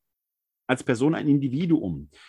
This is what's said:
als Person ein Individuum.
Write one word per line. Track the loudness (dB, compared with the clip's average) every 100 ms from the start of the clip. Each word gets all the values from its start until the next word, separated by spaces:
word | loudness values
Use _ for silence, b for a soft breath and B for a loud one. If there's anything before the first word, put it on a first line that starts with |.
| _ _ _ _ _ _ -4
als | -2
Person | 0 0 2 0
ein | 2
Individuum. | 2 2 -4 0 0 0 -8 -12 b